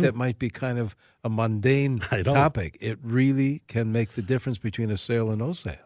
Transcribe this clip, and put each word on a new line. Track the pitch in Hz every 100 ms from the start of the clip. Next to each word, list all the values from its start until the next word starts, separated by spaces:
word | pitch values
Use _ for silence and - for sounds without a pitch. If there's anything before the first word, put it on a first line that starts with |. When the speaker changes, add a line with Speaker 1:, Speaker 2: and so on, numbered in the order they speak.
Speaker 1:
Yeah. | 135
Speaker 2:
that | 117
might | 127 113
be | 120
kind | - 131 120
of | 110 - _ _
a | 117
mundane | 110 113 107 127 139 139 120 -
Speaker 1:
<laughs> |
I | 120
know. | 117
Speaker 2:
topic, | 139 151 120 82 -
it | 113 -
really | 117 123 135 135 135 151 -
can | 117 110
make | 113 113
the | -
difference | 95 131 135 117
between | 110 110 113
a | 101
sale | - 117 110
and | 107
no | 131
sale. | 175 98 73